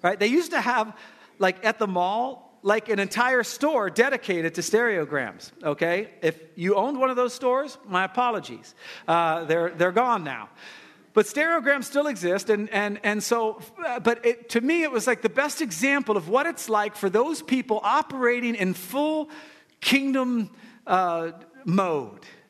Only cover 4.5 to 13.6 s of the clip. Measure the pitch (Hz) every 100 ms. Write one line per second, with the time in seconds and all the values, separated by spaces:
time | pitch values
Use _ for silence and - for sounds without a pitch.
4.5 | 165 165 214 240 190 151 143 117 90 -
5.5 | - 160 147 170 175 220 - 165 156 -
6.5 | - 175 196 233 277 262 247 247 240 254
7.5 | 254 285 - 208 185 185 214 247 214 139
8.5 | 113 - - - - - 165 165 160 160
9.5 | 165 170 165 175 185 247 226 156 123 104
10.5 | - - - - - _ - 208 285 320
11.5 | 339 254 285 240 277 294 339 175 190 190
12.5 | 208 214 202 208 208 214 208 - 233 220
13.5 | 214